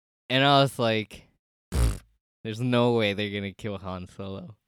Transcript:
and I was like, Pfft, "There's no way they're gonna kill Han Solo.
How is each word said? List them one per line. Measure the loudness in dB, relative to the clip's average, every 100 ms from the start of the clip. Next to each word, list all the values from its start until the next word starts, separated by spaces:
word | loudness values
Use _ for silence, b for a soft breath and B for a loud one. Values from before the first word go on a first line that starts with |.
| _ _ -2
and | 2
I | 6 6
was | 4 2
like, | 0 0 -4 -14 -20 _ _ _ _
Pfft, | 0 0 -2 -12 _ _ _
"There's | -10 -6
no | 0 2 4
way | 4 2
they're | 0 -4
gonna | -4 -6
kill | -8 -8 -8
Han | -8 -10 -10
Solo. | -12 -12 -12 -14 -20